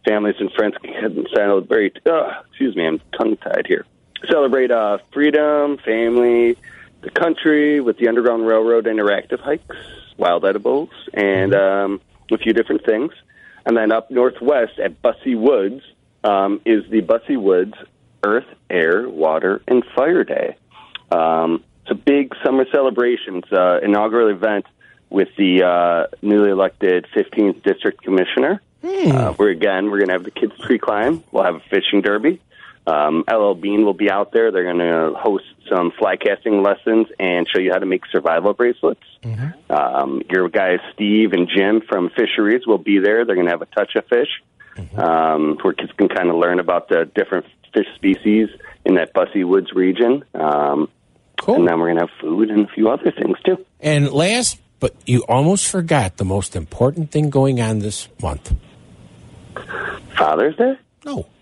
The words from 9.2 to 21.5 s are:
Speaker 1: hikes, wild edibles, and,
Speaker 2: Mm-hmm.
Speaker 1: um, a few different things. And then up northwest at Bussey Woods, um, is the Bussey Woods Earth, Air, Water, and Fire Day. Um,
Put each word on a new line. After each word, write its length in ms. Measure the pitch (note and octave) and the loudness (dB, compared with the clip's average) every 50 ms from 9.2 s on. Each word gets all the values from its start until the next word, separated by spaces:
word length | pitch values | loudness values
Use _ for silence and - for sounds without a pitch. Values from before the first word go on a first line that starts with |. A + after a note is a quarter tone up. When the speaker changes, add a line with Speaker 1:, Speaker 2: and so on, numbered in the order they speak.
| - _ C3 - | -2 _ -8 -6
Speaker 1:
hikes, 360 | - C#3 D3+ E3 _ - - - - - - - - - - | -4 -6 -6 -6 _ -16 -18 -18 -18 -20 -20 -20 -20 -20 -6
wild 280 | - - F2 F2 E2+ - | -2 0 0 0 2 0
edibles, 440 | F#2+ G2 G#2 G2+ A#2+ B2+ C#3+ E3 - - - - - - | 0 -2 0 -2 -2 -2 -2 -4 -8 -14 -20 -20 -10 -4
and, 380 | G#2 G2+ G2 G2 F#2+ F#2+ G2 | -2 0 2 2 2 2 2
Speaker 2:
Mm-hmm. 320 | G2 G2 G2 F#2+ G2 G2+ G2+ G2 | 2 2 2 2 2 0 -2 -4
Speaker 1:
um, 80 | G2+ F#2+ _ _ _ _ _ - | -4 -8 _ _ _ _ _ -4
a 60 | A2 G#2+ | -4 -2
few 140 | - A2+ | 0 0
different 320 | G#2+ A#2 A2 - - - - | 0 0 0 0 -4 -2 0
things. 280 | A#2+ A2 A2 C#3 E3+ - - _ _ _ - - - - - _ | 0 0 0 -2 -6 -8 -14 _ _ _ -20 -20 -20 -20 -10 _
And 100 | - A#2 | 0 0
then 160 | A2+ A2 G#2+ | 2 2 2
up 180 | A2 A2+ A2+ - | 0 0 -2 -2
northwest 680 | C3+ B2 B2 B2+ B2 - A#2+ C3 D3 C3 A#2 G#2+ - - | 0 2 2 2 0 0 0 2 2 2 0 -2 -4 -6
at 220 | G#2 F#2+ - _ | -6 -6 -6 _
Bussey 320 | - A#2+ A2 - - C3+ B2 | -2 -2 -2 0 -4 -4 -2
Woods, 480 | A2 A2 C3+ C#3 G#2+ F#2+ G2+ A#2+ C3+ - - _ _ _ _ _ _ - | 2 2 2 2 2 0 -2 -4 -8 -16 -20 _ _ _ _ _ _ 0
um, 360 | G#2+ G2+ F#2+ G2 G2 G2+ G2+ _ | 0 2 2 2 0 -2 -2 _
is 240 | A#2 A2+ G#2 G2+ - | 0 0 0 0 0
the 100 | A2+ A2 | -2 -2
Bussey 360 | F#2 - A2+ A#2 - - C#3 | 2 2 0 0 0 -4 -4
Woods 380 | B2+ G2 G2 F#2 F2+ F#2 G#2 - - - _ _ _ _ _ _ _ - | 0 2 2 2 2 2 -2 -6 -18 -20 _ _ _ _ _ _ _ -2
Earth, 220 | G#2 G#2+ B2 - - - _ _ _ | 0 0 0 -2 -6 -20 _ _ _
Air, 380 | F#2 F2+ D#2+ D#2+ F2 G#2 B2 B2 | -2 0 2 2 0 0 -2 -6
Water, 520 | E2+ D#2 D#2+ D#2 D#2 D#2+ - F#2 G2 - _ - | -2 0 0 0 0 0 0 -2 -2 -2 _ 0
and 160 | B2 B2 - - - | 0 0 0 0 -2
Fire 300 | - C3 D#3+ F3+ E3+ A#2 | -2 0 2 2 0 0
Day. 320 | - - - - - - _ _ _ _ - - - _ - _ _ | 0 -2 -4 -4 -6 -8 _ _ _ _ -20 -20 -20 _ -20 _ _
Um, 500 | F2+ E2 D#2+ E2 E2 D#2+ E2 E2 | 0 0 2 2 0 0 0 0